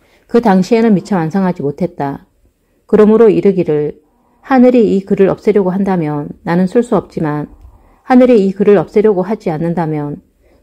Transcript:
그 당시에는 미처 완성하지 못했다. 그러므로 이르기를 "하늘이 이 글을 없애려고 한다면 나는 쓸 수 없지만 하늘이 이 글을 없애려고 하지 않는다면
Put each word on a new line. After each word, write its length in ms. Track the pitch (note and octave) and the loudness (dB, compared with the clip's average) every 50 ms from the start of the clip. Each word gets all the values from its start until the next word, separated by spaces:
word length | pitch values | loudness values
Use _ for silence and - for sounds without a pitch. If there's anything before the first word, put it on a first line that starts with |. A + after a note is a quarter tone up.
| _ _ _ _ _ | _ _ _ _ _
그 140 | _ - A#3+ | _ -2 0
당시에는 540 | A#3+ G#3+ F#3+ F#3+ F3+ - A#3 A3+ A3+ A#3 G3+ | 2 2 2 2 0 0 0 0 2 2 0
미처 220 | E3 - - G#3 | 0 -2 -4 -4
완성하지 460 | F3+ D#3+ D#3 - G3 F#3+ F3+ F3 - | -4 -4 -4 -4 -2 -4 -4 -4 -4
못했다. 640 | C#3 C#3+ C#3+ - F#3 E3+ - - C#3+ C#3 C#3+ - - _ _ _ _ _ _ _ _ _ _ _ _ | -8 -8 -6 -6 -8 -8 -6 -8 -8 -8 -8 -12 -16 _ _ _ _ _ _ _ _ _ _ _ _
그러므로 420 | _ A3 G#3 G#3+ G#3 A3 A3 A#3 G#3+ | _ 2 4 4 4 4 4 4 4
이르기를 720 | E3+ E3+ F3 G3+ F#3 F3+ E3+ - D3+ D3 D3+ D3 - - _ _ _ _ _ _ _ _ | 4 2 0 0 0 0 -2 -2 -2 -4 -4 -6 -8 -12 _ _ _ _ _ _ _ _
"하늘이 560 | _ - C4+ B3+ B3 B3+ B3 B3 A3 F3+ F#3+ | _ -2 2 4 4 4 4 4 2 2 0
이 40 | G3 F#3+ | -2 -2
글을 240 | - G3+ - F#3+ F3+ | -4 -2 0 0 0
없애려고 420 | D3+ - - G#3+ G3+ G#3 F#3+ F#3 | 0 -2 -2 0 0 0 0 -2
한다면 580 | F3+ G3 G3 G3 F#3+ F3 D#3 D3+ D3+ D3 D3 F3 - - | -4 -4 -4 -4 -2 -4 -4 -4 -6 -8 -8 -10 -14 -12
나는 240 | _ E3 E3+ F3 F#3 | _ -4 -2 0 -2
쓸 160 | F3+ - A#3+ | 0 0 -2
수 140 | A#3+ - G#3+ | -2 0 -2
없지만 520 | E3+ E3 - - F3 D#3+ D3 D3 D3 D3+ - - _ - - _ _ _ _ _ _ | -4 -4 -4 -8 -6 -6 -6 -6 -6 -8 -10 -16 _ -20 -20 _ _ _ _ _ _
하늘이 440 | _ - C4 B3 B3+ B3 B3 G#3 F#3+ | _ 2 4 4 4 6 4 2 2
이 60 | G3 | 0
글을 240 | F#3 - G3 G#3 G#3 F3 | -2 0 2 2 2 2
없애려고 440 | D3+ - - G#3+ G3+ G#3+ G3+ F#3 | 0 0 -2 0 0 2 0 0
하지 280 | F#3 G3 A3+ G#3+ - F#3 | -2 -4 -8 -6 -6 -6
않는다면 720 | D#3 D3 E3 E3+ E3+ F3+ E3 D#3 D#3 D3+ D3 D3 D3+ - - _ _ _ _ _ _ _ | -6 -4 -4 -4 -4 -4 -4 -4 -4 -6 -8 -8 -10 -14 -16 _ _ _ _ _ _ _